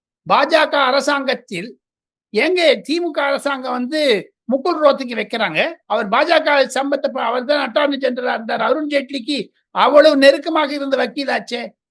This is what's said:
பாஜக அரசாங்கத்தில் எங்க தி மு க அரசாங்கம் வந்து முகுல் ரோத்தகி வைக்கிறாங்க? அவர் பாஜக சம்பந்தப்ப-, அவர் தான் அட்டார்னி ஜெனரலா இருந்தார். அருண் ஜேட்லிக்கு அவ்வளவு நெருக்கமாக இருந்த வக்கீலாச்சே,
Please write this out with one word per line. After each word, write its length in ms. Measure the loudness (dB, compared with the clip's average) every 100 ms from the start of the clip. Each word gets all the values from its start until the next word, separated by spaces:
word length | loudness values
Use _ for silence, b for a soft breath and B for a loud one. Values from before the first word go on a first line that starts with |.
| _ _ 0
பாஜக 480 | 0 4 2 2 0
அரசாங்கத்தில் 880 | 0 0 0 -2 -2 -4 -6 -12 -12 -14 _ _ _ _ _
எங்க 400 | -2 0 2 2
தி 260 | 2 -2 -4
மு 100 | -2
க 120 | -2
அரசாங்கம் 500 | -2 -2 -4 -6 -6
வந்து 300 | -6 -4 0 2 0 -2 _ -4
முகுல் 300 | -2 -2 2
ரோத்தகி 340 | 2 2 -2
வைக்கிறாங்க? 460 | -6 -6 -4 -2 0 -2 -6 -4
அவர் 220 | -4 0
பாஜக 400 | 0 2 2 4 2 2
சம்பந்தப்ப-, 520 | -2 -2 -2 -4 -4
அவர் 220 | -4 -2
தான் 180 | -2 -2
அட்டார்னி 340 | 0 0 0 0
ஜெனரலா 380 | -2 -2 -4
இருந்தார். 260 | -4 -4 -2
அருண் 300 | 0 -2 -2
ஜேட்லிக்கு 480 | -2 -4 -8 -6 -6 -8 _ _
அவ்வளவு 460 | 0 4 6 6 6
நெருக்கமாக 580 | 6 4 0 -2 -2
இருந்த 220 | -4 -4 -2
வக்கீலாச்சே, 640 | -2 -4 -4 -4 -6 -10 -10 -16 _